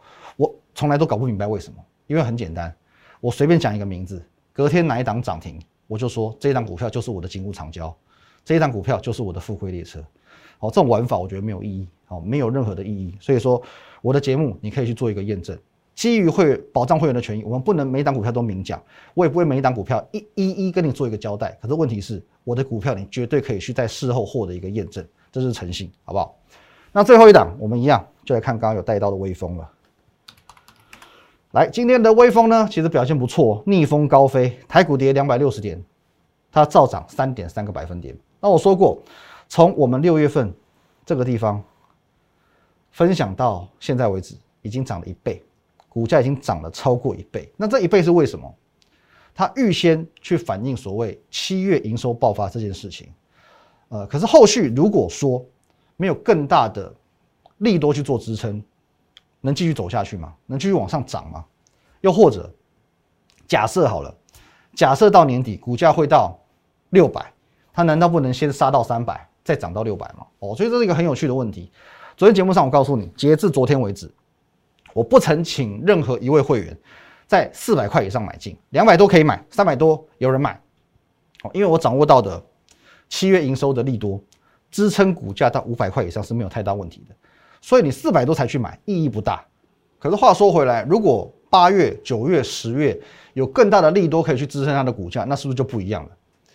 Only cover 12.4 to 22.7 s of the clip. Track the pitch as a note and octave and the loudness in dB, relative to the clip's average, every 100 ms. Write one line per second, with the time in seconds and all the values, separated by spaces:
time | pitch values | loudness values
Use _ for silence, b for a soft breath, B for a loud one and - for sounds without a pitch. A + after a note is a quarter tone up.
12.4 | A#2 C3 A#2 F#2 G2 G#2 F#2 F#2+ - C3 | -2 -2 -4 -6 -8 -8 -10 -10 -2 0
13.4 | B2+ B2 B B B B - C#3 C#3 C3+ | 2 -2 B B B B -2 -2 0 -2
14.4 | D3+ G2 G#2+ A#2+ A#2+ A#2 A#2+ G2 G2+ G2+ | -2 -6 -8 -6 -4 -4 -4 -4 -6 -8
15.4 | E2+ F2 _ _ _ - A#3 A#3 E3+ D#3 | -10 -16 _ _ _ -6 0 2 2 2
16.4 | E3 B2 - - A#2+ D#3+ C3 B2 A2+ G#2+ | 2 2 -2 -4 0 0 0 -2 -4 -8
17.4 | G#2 B2+ B2+ F#3 C3+ C3 C#3+ C3+ A2+ A#2+ | -6 -6 -2 -2 -2 -2 -2 -2 -2 -2
18.4 | A#2 F#2+ F#2 E2+ - b b - F3 D#3 | -4 -6 -8 -10 -14 b b -2 0 2
19.4 | E3+ C3 C3+ B2 F#2 A#2+ - G#3+ G#3 - | 0 0 0 -2 -4 -6 -6 -12 -10 -4
20.4 | F#3+ F#3 F#3 F3 D#3+ A#2+ C3 G#2+ A2+ G#2 | -4 -2 -4 -2 -2 -2 -6 -6 -8 -8
21.4 | G#2 - A2 D#3 D#3 G#2+ F#2+ G#2 - _ | -8 -10 -6 -2 -2 -4 -8 -12 -14 _
22.4 | - A#2+ C3+ | -8 -6 -4